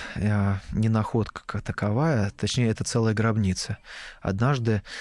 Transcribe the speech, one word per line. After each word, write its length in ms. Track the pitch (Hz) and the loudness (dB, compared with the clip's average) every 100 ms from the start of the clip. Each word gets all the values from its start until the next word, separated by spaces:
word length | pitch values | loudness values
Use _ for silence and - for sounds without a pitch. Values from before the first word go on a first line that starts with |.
| - - | -2 -2
э, 380 | 104 104 98 98 - | 0 2 2 0 -4
не 180 | - 113 | 0 2
находка 500 | 110 107 117 98 - - | 2 2 0 0 -6 -8
как 160 | 104 | -8
таковая, 680 | - - 104 117 160 120 101 - | -6 -2 0 2 2 2 0 -2
точнее, 320 | 104 131 117 | -2 2 0
это 160 | 110 | 0
целая 300 | - 120 113 | -2 0 2
гробница. 640 | 107 113 110 98 92 - - - - - - | 2 2 2 2 0 -4 -8 -12 -18 -18 -8
Однажды, 600 | - 98 127 135 113 104 - - | -4 0 2 2 2 0 -2 -14